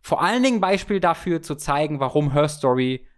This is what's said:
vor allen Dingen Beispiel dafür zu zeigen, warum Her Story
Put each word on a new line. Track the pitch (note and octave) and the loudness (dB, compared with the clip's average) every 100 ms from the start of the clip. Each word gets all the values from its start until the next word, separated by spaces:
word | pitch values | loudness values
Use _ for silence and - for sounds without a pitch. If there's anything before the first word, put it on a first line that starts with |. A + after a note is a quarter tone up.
vor | - - | -4 0
allen | F3 A#3+ | 0 2
Dingen | C4 A#3 | 2 2
Beispiel | F#3 G3 - G3+ | 0 0 0 0
dafür | F3 E3 F#3 E3+ | 2 0 -2 -4
zu | - | -4
zeigen, | D3 - C#3+ D3+ D3 | -8 -2 0 0 -2
warum | C3 D3 D3 | 0 0 2
Her | C#3 D3+ | 2 0
Story | D3 C3+ B2+ B2+ B2+ - | 0 0 2 0 -2 -10